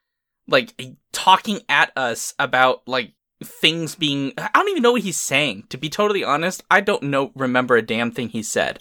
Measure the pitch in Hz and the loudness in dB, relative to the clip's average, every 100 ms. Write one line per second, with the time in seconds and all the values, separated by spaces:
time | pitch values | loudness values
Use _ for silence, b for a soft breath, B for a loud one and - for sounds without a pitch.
0 | _ _ _ _ - 143 117 - 131 - | _ _ _ _ 0 0 0 -10 -16 -18
1 | _ - - 185 226 196 - 143 156 - | _ -2 4 4 2 -6 0 2 2 0
2 | 127 113 - - 139 127 131 - - 131 | -4 -4 -6 -4 0 4 4 2 -2 -4
3 | 117 _ _ - - - 165 165 156 - | -4 _ _ -20 -20 0 0 2 -6 -4
4 | 156 139 139 - 190 - 392 370 240 247 | -2 -2 -4 -6 0 0 2 2 2 2
5 | 190 156 - 139 147 95 - 131 156 - | -2 -6 -2 0 0 -4 -12 -10 -8 -2
6 | 208 202 110 143 175 - - 185 202 202 | 0 0 0 0 -2 -4 2 2 2 -2
7 | 143 139 139 - 131 127 127 120 113 113 | 0 0 -2 -2 0 0 4 2 2 -2
8 | 117 117 117 117 104 113 82 - | -2 -4 -6 -6 -4 -2 -2 -4